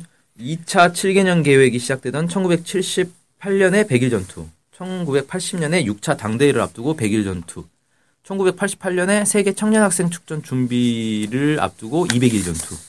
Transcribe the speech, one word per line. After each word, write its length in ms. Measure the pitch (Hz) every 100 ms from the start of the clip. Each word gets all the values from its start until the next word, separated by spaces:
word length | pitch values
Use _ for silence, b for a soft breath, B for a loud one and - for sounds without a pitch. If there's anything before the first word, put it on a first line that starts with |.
| 170 b b -
이 180 | 120 165 170
차 260 | 190 170
칠 220 | 175 196
개년 300 | 190 190 175
계획이 340 | 143 139 135 120
시작되던 500 | 120 131 131 131 170
천구백칠십팔 1300 | 185 185 170 170 190 185 - 180 - _ _ 196 196
년의 260 | 190 190 208
백일 220 | 127 127
전투, 380 | 113 92 - 82 - _ -
천구백팔십 840 | 180 185 170 139 135 185 180 180
년에 260 | 147 175 120
육 160 | 104
차 160 | - 147
당대회를 440 | 104 113 143 123
앞두고 340 | 95 - 120 156
백일 280 | 107 110
전투, 420 | 98 90 82 - 78 _ _ _ _ _
천구백팔십팔 720 | - 196 190 180 196 - 190 180
년에 300 | 180 208 202
세계 280 | 208 202
청년 300 | 196 214 220
학생 260 | 208 170 175
축전 320 | 170 - 156
준비를 1200 | - 127 127 123 120 117 110 107 104 123 147 151
앞두고 480 | 92 - 110 151 175 120
이백 180 | 120
일 100 | 110
전투, 320 | 87 82 - 80